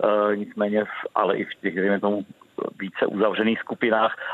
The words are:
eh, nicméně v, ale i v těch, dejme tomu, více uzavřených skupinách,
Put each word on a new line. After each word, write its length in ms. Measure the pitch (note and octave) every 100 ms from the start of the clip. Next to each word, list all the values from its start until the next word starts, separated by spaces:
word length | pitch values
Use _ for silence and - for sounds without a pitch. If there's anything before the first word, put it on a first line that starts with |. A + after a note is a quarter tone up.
eh, 320 | G#2 G#2 G#2 G#2
nicméně 500 | G#2 - G#2 G#2+ G#2
v, 220 | - - -
ale 220 | F#2+ G#2+
i 80 | G2
v 100 | -
těch, 140 | G2 F2
dejme 240 | G2 G2+
tomu, 260 | G2+ G#2 G2 - - - - -
více 260 | F#2+ - -
uzavřených 540 | G2 G#2+ F#2+ A2 A2+
skupinách, 560 | - A#2 A#2+ A2 A2+ - -